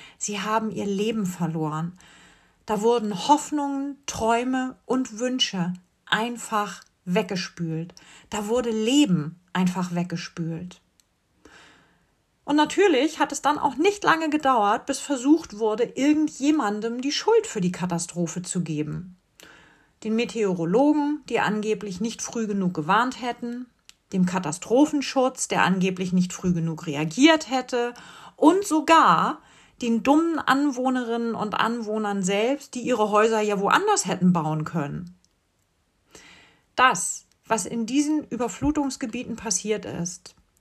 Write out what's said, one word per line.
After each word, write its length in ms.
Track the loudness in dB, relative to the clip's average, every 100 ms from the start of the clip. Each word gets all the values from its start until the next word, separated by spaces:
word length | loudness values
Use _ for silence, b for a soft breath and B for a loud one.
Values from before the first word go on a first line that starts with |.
| B B
sie 220 | -8 -6
haben 300 | -2 -2 -2
ihr 160 | -4 -4
Leben 400 | -2 -2 0 -4
verloren. 720 | -2 -2 -2 -4 -4 -6 -10 b b b b b b
Da 160 | -4 0
wurden 460 | 2 2 0 -2 4
Hoffnungen, 720 | 4 4 -4 -2 -4 -6 -8 -12
Träume 720 | -2 0 2 0 -2 -4 -8 -4
und 320 | -2 -2 -4
Wünsche 540 | -4 0 -2 0 -4 -4 _ _ -4
einfach 760 | -2 -2 -6 -4 -4 -4 -8 -20 _
weggespült. 880 | -2 0 0 -4 -8 -8 -6 -6 -8 B B B B
Da 160 | -8 -2
wurde 240 | -2 0
Leben 680 | 0 2 4 4 2 0 -10 _
einfach 420 | 0 0 0 -4
weggespült. 840 | -4 -4 -6 -8 -8 -6 -6 -10 -16 _ _ _ _ _ _ b b b b b b b b _ _
Und 120 | 0 2
natürlich 600 | 2 4 4 4 2 0
hat 140 | -2
es 100 | 0
dann 160 | 0 0
auch 180 | -2 2
nicht 280 | 2 2
lange 260 | 2 2 2
gedauert, 560 | 2 4 4 4 2 -2
bis 140 | -6
versucht 580 | -4 -2 4 4 2 -4
wurde, 260 | -2 0
irgendjemandem 1160 | -2 0 2 2 0 0 0 2 0 -2 -4 -4
die 120 | -4
Schuld 340 | -2 2 4 2
für 140 | -2
die 120 | -2
Katastrophe 720 | -2 -4 -4 -4 -4 -4 -6
zu 200 | -6 -4
geben. 540 | -4 -4 -4 -8 -12 -18 _ _ B B B B B _
Den 140 | -4 -2
Meteorologen, 1040 | -2 -2 0 0 2 4 4 4 0 -2 -2
die 120 | 0
angeblich 600 | 0 0 -2 -2 -4 -6
nicht 220 | -6 -6
früh 240 | -8 -6 -2
genug 260 | 0 0
gewarnt 480 | -2 2 2 2 -2
hätten, 460 | -6 -6 -8 -10 -12 _ -20 _ _
dem 140 | 0 0
Katastrophenschutz, 1200 | 0 -4 -6 0 4 4 2 -2 0 0 0 -2
der 160 | 2
angeblich 500 | 2 4 0 -2 0
nicht 200 | 0 0
früh 200 | -2 -2
genug 340 | 0 -2 -4 -6
reagiert 640 | -4 -2 2 4 4 2
hätte, 440 | -4 -2 -2 -2 -6 B B B
und 300 | 2 4 4
sogar 760 | 2 0 6 6 8 6 2 -2 b b b -6
den 200 | -2 0
dummen 360 | 4 4 2 0
Anwohnerinnen 960 | 0 2 0 0 -2 -2 -2 -4 -4
und 200 | -4 -4
Anwohnern 680 | -2 -2 -2 -4 -4 -2 -2
selbst, 520 | 0 0 0 -2 -6
die 60 | -8
ihre 300 | -2 0 2
Häuser 300 | 4 4 2
ja 200 | 0 0
woanders 460 | 2 2 2 0 -2
hätten 260 | 2 2
bauen 320 | 4 0 -2
können. 520 | -4 -4 -4 -6 -12 -18 _ _ _ _ _ _ _ _ _ B B B B B B
Das, 520 | 2 4 4 -4 -8 -16 _ -4
was 200 | -2 -2
in 200 | -6 0
diesen 380 | 0 2 0
Überflutungsgebieten 1120 | -4 -4 -4 -2 -2 0 -2 -4 -6 -8 -8 -8
passiert 480 | -4 -4 -2 -4
ist, 500 | -4 -6 -8 -10 -18 -20 _ _